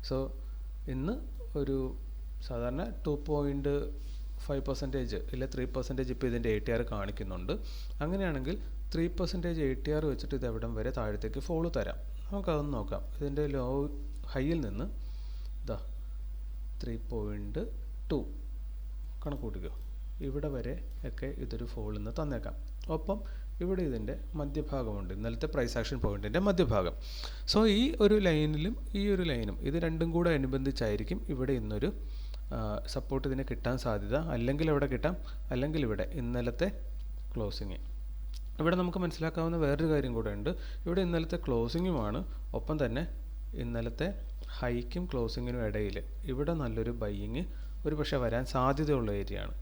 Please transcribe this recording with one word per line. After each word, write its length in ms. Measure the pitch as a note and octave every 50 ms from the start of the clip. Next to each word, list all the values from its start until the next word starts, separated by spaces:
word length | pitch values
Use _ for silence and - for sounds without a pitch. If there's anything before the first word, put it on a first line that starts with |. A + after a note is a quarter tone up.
| - -
So 80 | C3+ C3 C3+ - - - - - - - - - - - - - C3
ഇന്ന് 200 | C3 C3+ F3+ B3 C#4+ - - - - - - - D3
ഒരു 180 | C#3 C3+ C3+ C3+ C3 C3 C3 - - - - - - - - - -
സാധാരണ 360 | - B2+ A#2 A#2+ B2 B2+ D3+ G3 A#3 F3 - -
ടു 80 | D#3 D3 D3 D3 D#3
പോയിന്റ് 440 | D3+ D3 C#3+ C#3+ C#3 C#3 C3+ C#3+ C#3+ C#3+ - D3 - - - - - - - - - - -
ഫൈവ് 160 | - C#3+ C3+ C3
പെർസെൻറ്റേജ് 500 | C#3+ C3 - D3 C3 B2+ C3+ B2+ A2+ G#2+ F2+ - - -
ഇല്ല 100 | B2 C3 C3 -
ത്രീ 100 | C3 B2+ B2+ -
പെർസെൻറ്റേജ് 340 | C3 B2 - C3+ B2+ C3 B2 B2+
ഇപ്പോൾ 120 | - C3+ B2+
ഇതിൻ്റെ 180 | A#2 A#2+ A#2 A#2 A2
എ 40 | G#2 -
ടി 60 | B2+ A#2
ആർ 60 | A2+ A#2+ -
കാണിക്കുന്നുണ്ട്. 640 | A2+ G#2 G2 G2+ G#2 - G#2+ F#2+ F#2 F2+ F2+ - E3+ A3 - - - - - - - - D3
അങ്ങനെയാണെങ്കിൽ 520 | D#3+ F#3 G3 G3 F3 D3+ C3+ B2+ C#3 F#3+ G#3 - - - - - - -
ത്രീ 120 | E3 E3 F3 F3
പെർസെൻറ്റേജ് 440 | - F3+ E3 - F3+ E3 F3 E3 D#3+ D3 C3
എ 20 | C3 B2 -
ടി 60 | C#3+ D3+
ആർ 80 | D3+ D#3 D3
വെച്ചിട്ട് 240 | C3 - - - C#3+ B2+
ഇത് 60 | B2+ A#2+
എവിടം 200 | A2 A2+ A#2 A2+ A2+
വരെ 140 | A2 G#2+ B2+ - B2+
താഴത്തേക്ക് 420 | A2+ G#2+ G#2 G#2 - A2 - C#3 C3+
ഫോൾ 160 | - E3+ D#3+ E3 E3+ -
തരാം, 200 | C3 - E2+ - - - - - - -
നമുക്കതൊന്ന് 460 | - G3 G3+ F#3+ F#3 D#3+ D3 D3 D3 C#3
നോക്കാം. 240 | A2+ G#2 G2 G2+ G2 - - - -
ഇതിൻ്റെ 240 | C#3+ C#3+ C#3 D3 D3+ C#3+ C#3
ലോ 100 | C3+ B2 B2 C3+ C#3 C#3+ D3 - - - - - - - - -
ഹൈയിൽ 260 | C3+ C3 D3+ E3 D#3+ C3+
നിന്ന് 180 | G2+ F#2+ G#2 E3 G#3+ - - - - - - - - - - - - - - -
ഇതാ 160 | - A2 - - - - - - - - - - - - - - - - - - - - - -
ത്രീ 100 | B2 A2+ A2+ - -
പോയിന്റ് 520 | B2 A2+ G#2 G#2 G#2+ G#2 G2+ G2+ A2+ D#3 A3 C4+ - - - - - - - -
ടു 80 | E3 C3+ - - - - - - - - - - - - - - - - - - - - -
കണക്കൂട്ടിക്കോ, 500 | D3+ C#3+ B2+ B2 A2 F#2 F#2 F2 E2 - - - - - - - - - - D3+
ഇവിടെ 220 | C#3 C3 D3 C#3+ D3+ C3+
വരെ 180 | B2 A2+ A#2+ C#3 - - - - - - B2+
ഒക്കെ 180 | - - C3 C#3 C3+ - C3
ഇതൊരു 220 | A2+ A#2 A#2 A#2+ A2+ -
ഫോൾ 180 | A#2 G#2+ G#2+ G#2+ G#2
ഇന്ന് 120 | G#2 A2 A2+ D#3+
തന്നേക്കാം. 360 | D#3 D3 C3 A2+ - - - - - - - - - - D#3+
ഒപ്പം 240 | D#3 - - G3 G#3 - - - - - - - - F3
ഇവിടെ 200 | F3+ F#3+ F3+ F3 D3
ഇതിൻ്റെ 260 | B2 A2 G#2 A2 - - - - - D3+
മധ്യഭാഗമുണ്ട്, 720 | C#3+ C#3+ C#3+ D3+ D3 - C#3 C3+ B2 A2 G#2 G2+ F#2+ F2+ G2
ഇന്നലത്തെ 300 | G2+ G#2+ A#2 A2+ A2+ D#3 D3 D3+
പ്രൈസ് 220 | D3 A#2+ A#2 - A#2+
ആക്ഷൻ 180 | A2+ - C#3 A#2+ -
പോയിന്റിൻ്റെ 360 | G#2+ G2+ G2+ A2 G#2+ A2+ F3 G3
മധ്യഭാഗം. 480 | G3+ F#3+ F3 F3 A#2+ A2 G2+ F#2 E2+ - - - - - - - - - - - -
So 100 | - G#3 A3 A3 G3 G#3+
ഈ 40 | B3 D4 E4 - G#3+
ഒരു 120 | G3+ G#3+ G#3+ F#3+
ലൈനിലും 480 | F3+ D#3 D3+ D3+ D3+ D3+ D3+ D#3 G3+ A#3 - - - - G3+
ഈ 40 | G3+ G#3 G3
ഒരു 80 | F3+ F3+ E3
ലൈനും 260 | C3 A#2 A2 G2+ F#2 - - C#3
ഇത് 80 | C#3+ E3+ E3+
രണ്ടും 240 | E3 D#3+ D#3 E3+ E3 D#3+
കൂടെ 160 | E3+ F3 E3+ D#3+ C#3+
അനുബന്ധിച്ചായിരിക്കും 840 | C3+ C3 C3+ C3+ C3 C#3 C3 - A#2+ G#2+ G#2 G#2 G#2+ - - - - - D3
ഇവിടെ 200 | B2 C3 C3+ C#3 A#2+
ഇന്നൊരു, 300 | A2 G#2+ G#2+ G#2+ B2+ F#3 G#3 - - - - - - - - - - - C3
ആ, 40 | A#2 A2 G#2+ G#2 - - - -
സപ്പോർട്ട് 300 | C3+ - - C#3 C3+ B2+ C#3
ഇതിന് 160 | C3 C3 C3 -
കിട്ടാൻ 240 | B2 - - A#2 B2+ B2 -
സാധ്യത. 300 | B2 G#2+ G2+ G2+ G2+ A#2+ D3 E3 E3 C#3
അല്ലെങ്കിൽ 320 | A#2 A#2 B2+ C#3 D3 D#3+ D#3+ D3+
എവിടെ 160 | C#3 C#3+ C3 C3
കിട്ടാം, 200 | A#2 - D#3+ F#3 - - - - - - - C3+
അല്ലെങ്കിൽ 280 | B2 C3+ D3+ D#3 D#3+ C#3 A2+
ഇവിടെ 180 | G#2 G2 G2+ - - D#3 A#2+
ഇന്നലത്തെ 460 | A#2 B2 B2 A#2 A#2+ - - E3 G3+ - - - - - - - - - - - - -
ക്ലോസിങ്. 440 | A#2+ G#2+ G2+ - - G#2+ G2 F2+ - - - - - - - - - - - - - - - - -
ഇവിടെ 140 | D#3 E3 F3+ F3+
നമുക്ക് 200 | F3+ F3 E3+ F#3+ F3+
മനസ്സിലാക്കാവുന്ന 540 | E3 - - D#3 D#3+ E3 E3 D#3+ E3 E3+ E3+ D#3
വേറൊരു 220 | C#3 C#3+ C#3+ D#3+ D#3+ D#3
കാര്യം 200 | D3 C3+ B2+ A#2+
കൂടെ 140 | A2+ A2 G#2+ G2+
ഉണ്ട്. 140 | G2+ G#2 D3 F#3 - - - - - -
ഇവിടെ 160 | E3+ F3 F#3+ F#3+
ഇന്നലത്തെ 300 | F3 E3+ E3 E3 D#3+ - - -
ക്ലോസിങ്ങുമാണ്, 720 | C#3+ B2 A#2 A#2 A#2+ - E3 F3+ F#3 E3+ C3 G#2+ G#2 G#2 D#3+ F#3 - - - - - - A2+
ഒപ്പം 180 | - - D#3 D3+ C#3+
തന്നെ 200 | A#2 A2+ C3+ E3+ - - - - - - - - - - - B2
ഇന്നലത്തെ 440 | A#2 A#2 A#2 A2+ A#2 A#2 - D#3 F#3 G3 - - - - - - - -
ഹൈക്കും 460 | - B2+ B2 A#2+ A#2+ A#2+ - - F3 F3+ -
ക്ലോസിങ്ങിനും 500 | - B2+ A#2 A2+ - B2+ B2 B2 A#2+ B2 A2+
ഇടയിൽ 300 | G#2+ G#2 G#2+ G#2 G2 G2 F#2+ - - - - - C#3+
ഇവിടെ 220 | B2+ C3 D3 D#3 E3+ D#3 C#3
നല്ലൊരു 300 | A#2 A2 A2+ A2 A#2 A#2+ A2+
ബൈയിങ് 420 | A2 G#2 G2+ G2 G#2 A2 A#2 C#3+ F#3 - - - - - - - -
ഒരു 80 | - D#3 D3+
പക്ഷേ 180 | C#3+ - D3 C3+ B2
വരാൻ 200 | A2+ A2 A#2+ C3 - -
സാധ്യതയുള്ള 560 | C3 B2+ C3 C#3 C#3+ D#3 C#3+ D3 B2+ A#2 G#2+ G2+ G2+
ഏരിയ 240 | G2 - G2+ G2 G2
ആണ്. 100 | F#2 - -